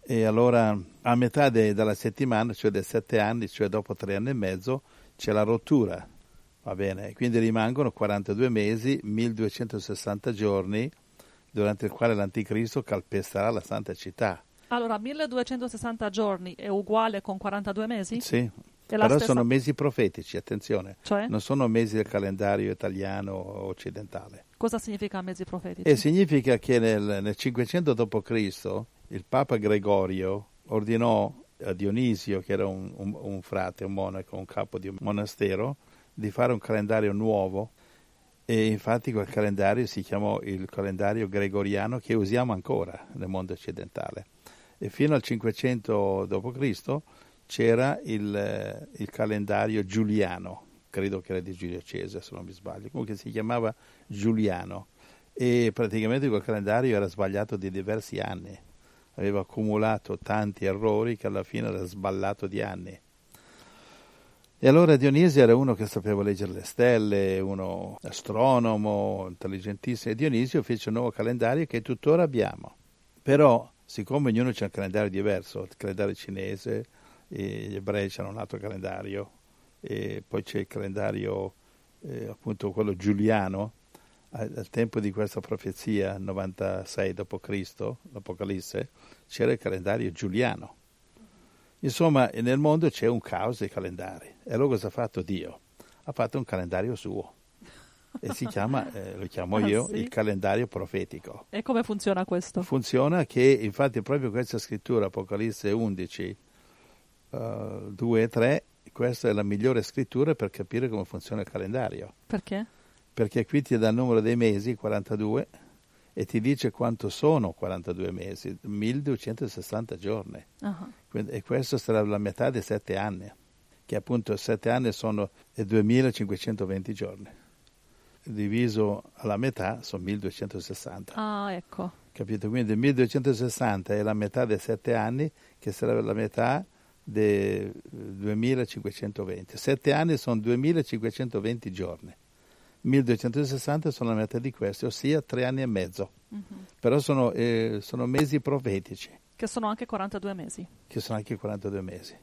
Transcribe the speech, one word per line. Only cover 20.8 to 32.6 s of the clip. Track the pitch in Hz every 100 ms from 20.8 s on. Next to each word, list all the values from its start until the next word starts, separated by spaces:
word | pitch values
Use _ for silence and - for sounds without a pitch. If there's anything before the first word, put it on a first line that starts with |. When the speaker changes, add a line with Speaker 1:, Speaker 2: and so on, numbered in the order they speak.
| 95 95
Speaker 2:
Cioè? | - 202 208
Speaker 1:
non | 110
sono | - 139 123
mesi | 113 113 110
del | 104
calendario | 104 98 98 101 101 101
italiano | 101 101 95 98 98 98
o | 95 92 101 98
occidentale. | 92 - 101 104 - 98 98 - _
Speaker 2:
Cosa | 226 226
significa | - 202 208 190
mesi | 185 185
profetici? | 185 180 180 175 180
Speaker 1:
E | 135
significa | 147 175 190 143 120 120
che | - 123
nel, | 113 107 104 101
nel | 101 104
cinquecento | 135 123 120 175 160
dopo | 117 113 110
Cristo | - 117 101 - 98 98 117 _ -
il | 104 92
Papa | 127 139 120
Gregorio | 104 104 101 98 95 95 92 98 104 _ -
ordinò | 107 104 113 117 110 104 - - _
a | -
Dionisio, | 92 101 110 127 101 - 98
che | 95
era | 98